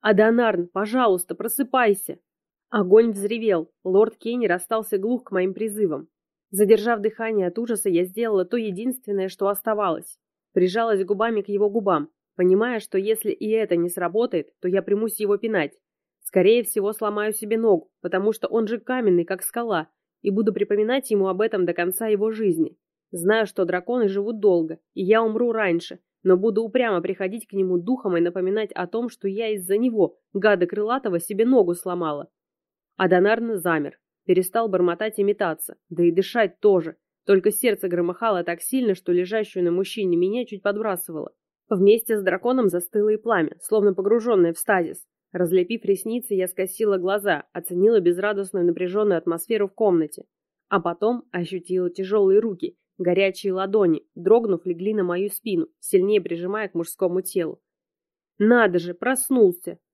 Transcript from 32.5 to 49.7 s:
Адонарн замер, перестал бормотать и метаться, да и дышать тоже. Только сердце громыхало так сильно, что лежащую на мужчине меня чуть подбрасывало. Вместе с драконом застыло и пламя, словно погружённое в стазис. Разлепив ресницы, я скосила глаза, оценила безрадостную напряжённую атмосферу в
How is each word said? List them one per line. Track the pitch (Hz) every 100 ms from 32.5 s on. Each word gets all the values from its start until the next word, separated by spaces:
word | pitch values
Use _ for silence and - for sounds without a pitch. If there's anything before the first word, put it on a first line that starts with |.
| _ _ _ _ -
Адонарн | 185 180 202 226 233 202
замер, | 170 160 143 _ _ _ -
перестал | 180 180 226 226
бормотать | 185 180 175 214 208
и |
метаться, | 202 202 190 156 - - _
да | 165
и | 175
дышать | 170 190 240 202 _
тоже. | 208 185 160 - _ _ -
Только | 196 196
сердце | 196 247 202 185
громыхало | 175 175 175 226 185
так | 175 170
сильно, | - 262 233 185
что | -
лежащую | 180 180 220 214 185
на | 175
мужчине | 175 190 226 190 170
меня | 185 240 240
чуть | 202
подбрасывало. | 202 208 214 180 - 156 - _ _ _ _
Вместе | 196 196 226 - 214
с |
драконом | 190 180 240 254 208
застыло | 175 180 208 214
и | 214
пламя, | 226 202 160 -
словно | - 214 202
погружённое | 185 196 233 226 202 170
в | 165
стазис. | - 196 165 - - _ _ 185
Разлепив | 175 185 180 226 -
ресницы, | 190 220 240 - 196
я | 185
скосила | - 190 - 214 196
глаза, | 180 202 196 151 -
оценила | 180 - 180 208 226
безрадостную | 175 175 202 202 196 190 175
напряжённую | 170 180 196 208 170
атмосферу | 170 165 - 220
в | 202